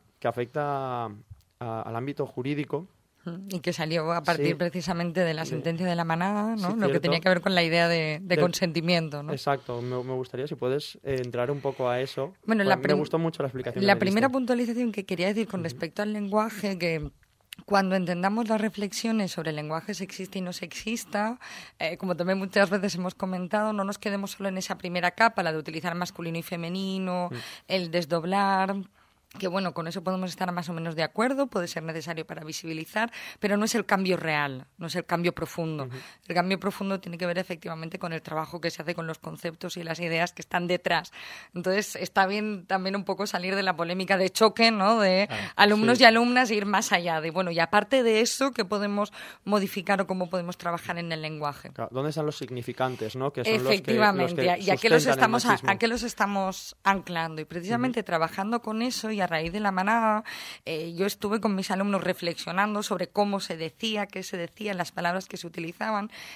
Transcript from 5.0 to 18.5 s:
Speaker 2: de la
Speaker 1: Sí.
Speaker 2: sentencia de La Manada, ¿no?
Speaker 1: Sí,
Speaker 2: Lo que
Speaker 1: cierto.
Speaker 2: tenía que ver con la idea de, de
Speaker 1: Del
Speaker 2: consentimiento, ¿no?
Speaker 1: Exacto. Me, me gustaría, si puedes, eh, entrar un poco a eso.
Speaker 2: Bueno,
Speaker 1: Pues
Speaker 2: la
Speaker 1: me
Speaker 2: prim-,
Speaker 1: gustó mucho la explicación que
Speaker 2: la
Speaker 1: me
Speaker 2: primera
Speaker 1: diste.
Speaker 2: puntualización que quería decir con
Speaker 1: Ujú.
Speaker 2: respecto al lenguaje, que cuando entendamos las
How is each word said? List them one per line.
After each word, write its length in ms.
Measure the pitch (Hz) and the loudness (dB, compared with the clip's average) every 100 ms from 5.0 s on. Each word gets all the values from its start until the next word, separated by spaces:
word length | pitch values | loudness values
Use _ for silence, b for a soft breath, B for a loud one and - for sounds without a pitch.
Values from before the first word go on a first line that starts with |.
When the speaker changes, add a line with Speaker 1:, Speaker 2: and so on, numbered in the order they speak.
| 175 170 | 0 2
Speaker 2:
de 120 | 170 | 0
la 120 | 156 160 | 0 -4
Speaker 1:
Sí. 60 | |
Speaker 2:
sentencia 340 | 151 160 165 185 | -2 -2 -2 0
de 100 | 170 | 0
La 80 | |
Manada, 540 | 165 165 190 208 220 220 | 0 0 0 0 -2 0
¿no? 140 | 180 | 0
Speaker 1:
Sí, 20 | |
Speaker 2:
Lo 0 | |
que 120 | 226 190 | 2 2
Speaker 1:
cierto. 140 | 165 | 2
Speaker 2:
tenía 160 | 175 165 | 2 2
que 80 | 185 | 4
ver 100 | 175 | 4
con 160 | 196 180 | 4 4
la 80 | |
idea 240 | 165 170 170 | 4 4 4
de, 320 | 165 156 151 | 4 0 -2
de 140 | 190 160 | 0 4
Speaker 1:
Del 60 | |
Speaker 2:
consentimiento, 840 | 175 - 175 160 170 170 160 143 | 4 2 0 0 2 2 0 -6
¿no? 80 | 147 | -6
Speaker 1:
Exacto. 500 | 139 143 139 - 120 | -2 0 0 -2 -6
Me, 140 | 123 123 | -2 -4
me 80 | 127 | -2
gustaría, 320 | 127 127 123 147 | -4 -4 -6 -6
si 100 | 143 | -2
puedes, 400 | 127 143 - - | 0 0 -4 -10
eh, 180 | 139 131 | -4 -2
entrar 260 | 123 120 120 | -2 -2 -2
un 120 | 143 | 0
poco 260 | 139 127 123 | -2 0 0
a 120 | 123 | 0
eso. 320 | 135 - 147 - 214 | -2 -4 -6 -6 0
Speaker 2:
Bueno, 180 | 220 | 2
Speaker 1:
Pues 40 | 196 | 4
Speaker 2:
la 80 | 160 | 4
Speaker 1:
me 60 | |
Speaker 2:
prim-, 140 | 143 147 | 4 2
Speaker 1:
gustó 200 | 151 165 | 2 2
mucho 220 | 165 - | 0 0
la 60 | 139 | -4
explicación 320 | 127 123 120 | -2 -4 2
que 60 | 202 | 4
Speaker 2:
la 80 | 202 | 6
Speaker 1:
me 40 | |
Speaker 2:
primera 260 | 196 208 262 | 4 4 2
Speaker 1:
diste. 60 | |
Speaker 2:
puntualización 580 | 269 240 240 240 233 240 | 2 0 0 0 0 -2
que 140 | 202 185 | -2 -4
quería 220 | 175 185 | 0 0
decir 200 | 214 214 | 0 -2
con 140 | 190 | -4
Speaker 1:
Ujú. 20 | |
Speaker 2:
respecto 380 | 165 120 165 - | -6 -4 -6 -4
al 100 | 208 | -4
lenguaje, 640 | 214 202 214 214 208 202 180 | -2 0 0 0 -2 -4 -2
que 340 | 170 160 147 _ _ _ _ - - | -2 -2 -4 _ _ _ _ -16 2
cuando 300 | 196 190 190 | 4 4 2
entendamos 540 | 180 175 190 220 | 0 0 2 2
las 100 | 220 | 2